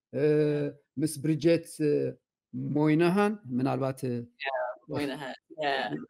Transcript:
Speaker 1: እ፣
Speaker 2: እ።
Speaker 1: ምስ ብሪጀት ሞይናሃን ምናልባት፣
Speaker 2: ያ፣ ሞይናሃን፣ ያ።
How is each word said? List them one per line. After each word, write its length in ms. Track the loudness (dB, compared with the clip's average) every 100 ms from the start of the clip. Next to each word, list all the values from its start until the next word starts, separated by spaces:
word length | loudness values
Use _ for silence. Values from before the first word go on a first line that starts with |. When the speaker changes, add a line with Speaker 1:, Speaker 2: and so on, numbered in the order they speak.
| _
Speaker 1:
እ፣ 100 | 0
Speaker 2:
እ። 440 | 2 4 2 0 -2 -6 _
Speaker 1:
ምስ 180 | -4 -4 -2
ብሪጀት 480 | -2 2 4 4 2 -2 2 2 0 -6 _ _ _ -8 -2
ሞይናሃን 640 | 2 4 4 4 4 2 0 -4
ምናልባት፣ 500 | -2 0 0 -2 -2 -4 -4 -6 _
Speaker 2:
ያ፣ 120 | -6 -4 -6 -8 -8
ሞይናሃን፣ 460 | -4 -4 -6 -10 -14 _ -6
ያ። 140 | -2 -2 -2 -6